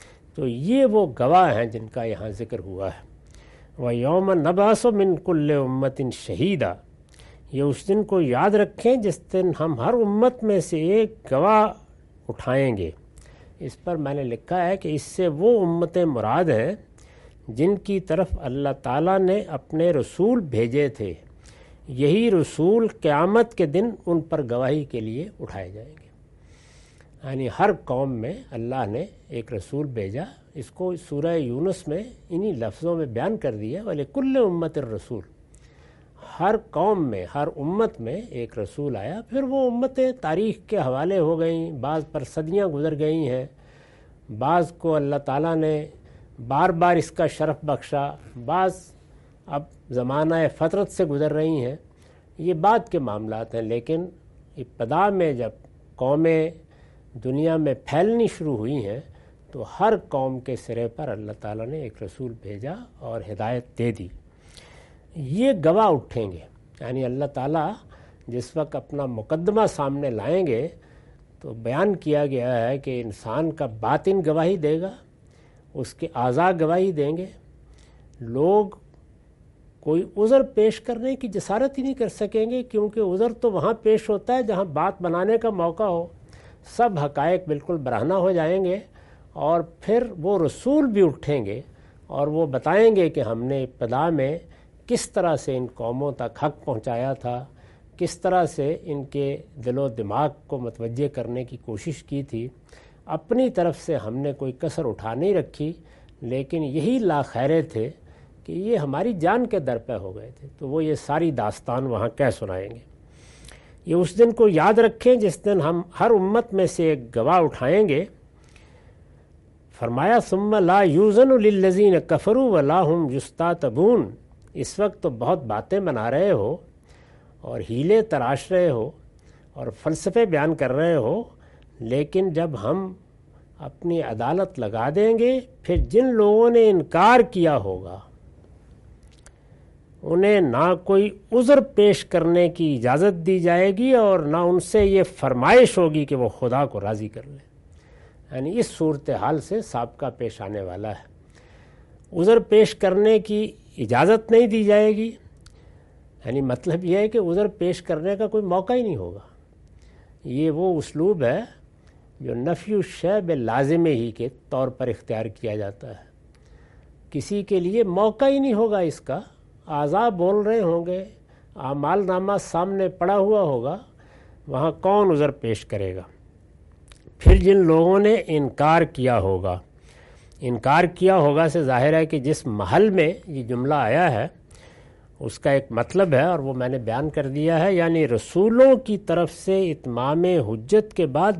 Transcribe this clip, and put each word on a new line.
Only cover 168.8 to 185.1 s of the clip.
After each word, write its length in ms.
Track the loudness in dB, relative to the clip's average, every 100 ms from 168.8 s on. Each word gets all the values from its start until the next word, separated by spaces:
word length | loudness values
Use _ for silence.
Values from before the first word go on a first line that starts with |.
| -2 -4
کا 180 | -8 -8 -8 _ _ -20 -8
اعضاء 420 | -4 0 2 0
بول 360 | 0 0 2 2
رہے 160 | 0
ہوں 240 | 2 0 -2
گے، 180 | -6 -8 -18 _ -20 -20 -12
اعمال 460 | -8 -4 0 0 0
نامہ 320 | -2 0 -2
سامنے 460 | -2 -2 -2 -2 -2
پڑا 280 | -2 0 2
ہوا 240 | 4 2
ہوگا، 360 | 2 0 -4 -8 -12 -20 -20 -20 -20 -20 -8
وہاں 240 | -2 -2 0
کون 300 | 0 4 4
عذر 200 | 4 2
پیش 340 | 0 -4 -4 -6
کرے 300 | -6 -6 -8
گا؟ 60 | -14 -20 -20 -20 _ -20 -20 -20 -20 -20 -20 4
پھر 160 | 8 8
جن 300 | 8 6 8
لوگوں 340 | 6 6 6
نے 160 | 6 4 2
انکار 540 | 0 0 2 4 4 4
کیا 260 | 0 2 2
ہوگا، 380 | 2 0 -2 -6 -8 -20 -20 -20 -20 -20 -20 -10
انکار 420 | -6 -2 2 4 4 2
کیا 220 | 4 6
ہوگا 300 | 4 4 2
سے 140 | 2
ظاہر 300 | 2 2 4
ہے 120 | 4 2
کہ 140 | 0
جس 260 | -2 -2 -2
محل 440 | -4 0 4 4
میں 220 | 4 2 0 -10
یہ 160 | -10
جملہ 300 | -6 -4 0
آیا 380 | 0 2 2 2
ہے، 140 | 0 -4 -8 -20 -20 -20 -20 -20 -20 -20